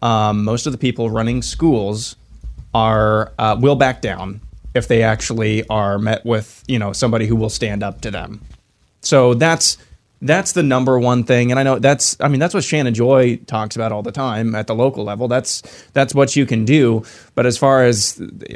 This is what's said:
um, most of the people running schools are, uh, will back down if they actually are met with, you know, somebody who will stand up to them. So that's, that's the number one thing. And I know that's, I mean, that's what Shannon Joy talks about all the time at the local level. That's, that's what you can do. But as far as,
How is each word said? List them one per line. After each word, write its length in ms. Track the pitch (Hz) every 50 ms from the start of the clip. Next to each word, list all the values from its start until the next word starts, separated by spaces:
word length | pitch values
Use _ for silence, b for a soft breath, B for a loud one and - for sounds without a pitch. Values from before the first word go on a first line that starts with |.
um, 420 | - 117 113 110 107 107 104 104 104
most 220 | 107 113 120 -
of 60 | 151
the 60 | 127 123
people 320 | - 127 120 - 117 113
running 320 | 110 113 113 117 123 127
schools 720 | 117 - - - 165 165 139 113 101 101 107 107 120 - - - _ _ - - - - - - - - -
are, 600 | 113 110 110 110 110 107 107 107 107 110 - - -
uh, 200 | 113 107 104 113
will 160 | 123 143 143
back 260 | 127 135 131 127 -
down 380 | - 110 92 92 90 95 98 107 - - - - - - -
if 140 | 123 113 -
they 160 | 120 113 113
actually 640 | 113 110 110 - - 113 113 110 107 107 110 107 -
are 320 | 110 107 101 101 101 101
met 260 | 107 110 110 - -
with, 380 | 117 117 107 107 - - - - -
you 120 | 127 113
know, 140 | 104 101 95
somebody 340 | - 135 120 113 113 110 107
who 80 | 117
will 140 | 113 110 110
stand 340 | - - 120 107 104 101 104
up 180 | 98 92 -
to 80 | - 110
them. 320 | 98 85 85 90 104 - - - - - _ _ _ _ _ _ _ _
So 320 | - - 151 139 127 123 123
that's, 440 | 117 151 165 165 - - - - b b b b b b _ _ _ -
that's 300 | 135 156 185 185 - -
the 100 | 180 156
number 340 | 139 127 127 131 131 127 123
one 280 | 120 123 123 123 113
thing. 260 | - 127 120 120 123
And 80 | 127 135
I 40 | 135
know 160 | 135 131 117
that's, 360 | 135 139 143 - - - - -
I 80 | - 143
mean, 100 | 143 131
that's 140 | 156 180 -
what 100 | 196 135
Shannon 300 | - 160 151 135 123 113
Joy 420 | 110 117 127 135 131 127 123 117 - -
talks 300 | - 120 110 107 104 -
about 160 | 113 113 113
all 100 | 107 104
the 100 | 101 117
time 440 | 107 - 135 127 110 107 113 113 110
at 120 | 107 107 -
the 60 | 113
local 300 | 110 127 135 135 120 107
level. 240 | 101 101 104 123 120
That's, 340 | 120 127 120 - - - B B B B B B
that's 240 | B 139 135 123 -
what 200 | 139 139 127 -
you 100 | 143 135
can 180 | - 123 113 110
do. 400 | 110 147 156 135 117 113 110 107 B B B B B B
But 100 | - 120
as 120 | 123 120 -
far 260 | 143 135 135 131 127
as, 380 | 120 120 104 - - - - - - - - - - 57